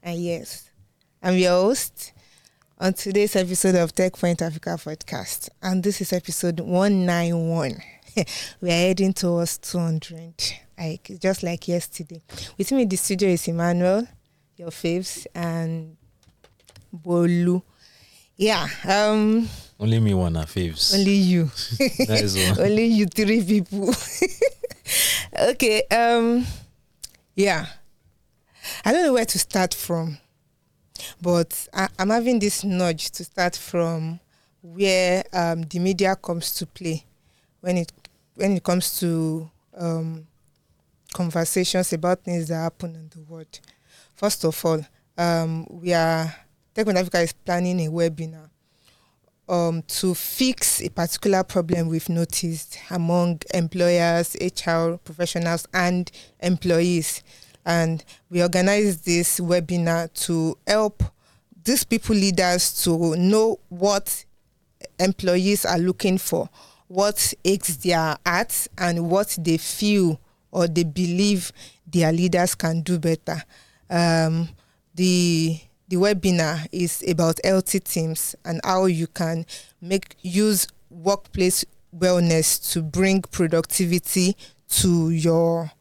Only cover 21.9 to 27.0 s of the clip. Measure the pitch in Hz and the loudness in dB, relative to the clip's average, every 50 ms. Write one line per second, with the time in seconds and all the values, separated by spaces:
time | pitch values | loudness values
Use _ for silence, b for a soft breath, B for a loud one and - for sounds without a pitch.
21.9 | - - 302 214 214 220 214 202 190 190 190 185 196 202 180 202 208 214 226 233 | 0 0 0 2 2 0 2 0 0 0 2 2 2 2 2 2 2 2 4 4
22.9 | 226 214 208 180 - - 220 196 220 233 202 170 214 208 180 - 190 202 196 190 | 4 4 2 2 0 0 2 2 2 2 2 2 2 0 0 -2 -6 -4 -2 -2
23.9 | 269 - - - - - - 370 - - 453 539 - - - 508 - - B B | -2 -2 -4 -10 -4 -2 -2 -2 0 0 -2 -2 -2 -4 -12 -12 -12 -12 B B
24.9 | B B B B B B B B - - - 233 254 - 269 233 214 214 214 - | B B B B B B B B -2 0 0 0 2 2 2 2 2 2 2 2
25.9 | 208 226 233 233 233 233 233 233 240 247 247 B B B B B _ _ _ _ | 2 2 4 4 4 2 2 2 2 0 0 B B B B B _ _ _ _
26.9 | _ _ | _ _